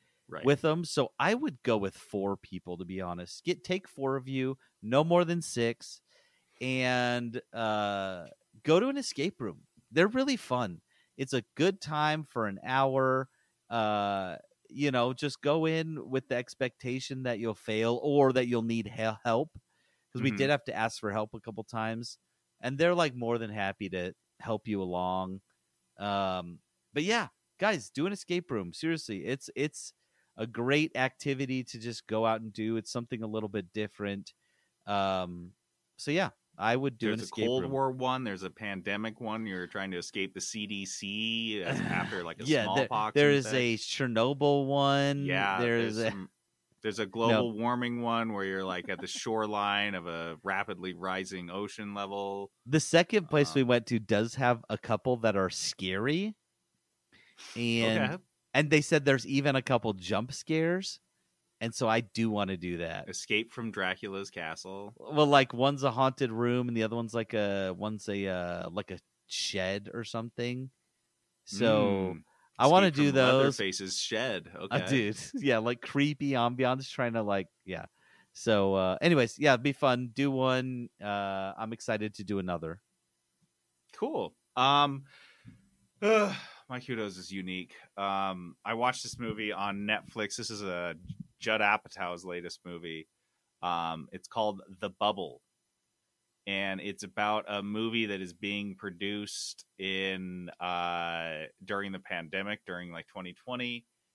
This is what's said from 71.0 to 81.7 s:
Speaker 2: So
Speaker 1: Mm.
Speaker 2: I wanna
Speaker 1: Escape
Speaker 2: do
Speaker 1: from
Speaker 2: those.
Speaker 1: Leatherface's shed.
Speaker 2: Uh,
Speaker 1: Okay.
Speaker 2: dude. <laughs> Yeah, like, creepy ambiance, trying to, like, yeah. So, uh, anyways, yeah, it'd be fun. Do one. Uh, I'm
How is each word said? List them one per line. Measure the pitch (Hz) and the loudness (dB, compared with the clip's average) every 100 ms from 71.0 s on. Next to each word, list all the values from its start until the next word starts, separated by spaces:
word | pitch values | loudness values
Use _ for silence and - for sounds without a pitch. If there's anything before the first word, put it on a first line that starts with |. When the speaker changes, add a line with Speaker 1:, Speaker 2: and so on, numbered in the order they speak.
| _ _ _ _ - | _ _ _ _ -8
Speaker 2:
So | 101 117 107 101 98 92 82 | 2 6 6 6 4 0 -4
Speaker 1:
Mm. | - _ _ - | -12 _ _ 4
Speaker 2:
I | 131 | 8
wanna | 180 190 | 10 8
Speaker 1:
Escape | |
Speaker 2:
do | 139 147 | 6 6
Speaker 1:
from | |
Speaker 2:
those. | 135 127 131 139 127 | 8 8 8 6 4
Speaker 1:
Leatherface's | 98 92 95 - | -2 -2 -4 -4
shed. | - 110 123 92 85 - 98 | -2 -2 -2 -4 -6 -10 -2
Speaker 2:
Uh, | 123 | -2
Speaker 1:
Okay. | |
Speaker 2:
dude. | 95 135 104 107 | 2 2 2 -2
<laughs> | - 269 | -6 0
Yeah, | 139 113 | 2 4
like, | 113 123 | 2 -2
creepy | - 143 147 143 143 | -2 2 2 2 0
ambiance, | 131 120 127 123 131 135 | 2 2 4 2 2 -4
trying | - 123 | -2 0
to, | 113 | 0
like, | 104 98 90 _ 95 | 0 0 -2 _ -10
yeah. | 87 90 _ _ _ _ | -10 -10 _ _ _ _
So, | - - 104 98 | -4 4 6 6
uh, | 95 92 92 | 4 4 4
anyways, | 170 156 117 - | 4 6 4 4
yeah, | 147 | 6
it'd | 123 | 6
be | 139 | 4
fun. | 135 139 123 123 | 2 2 2 -2
Do | 113 139 | 0 0
one. | 131 131 127 131 123 120 - | 2 2 2 0 -6 -10 -8
Uh, | 104 101 98 98 98 - | -4 -2 -2 -4 -6 -8
I'm | 110 | -8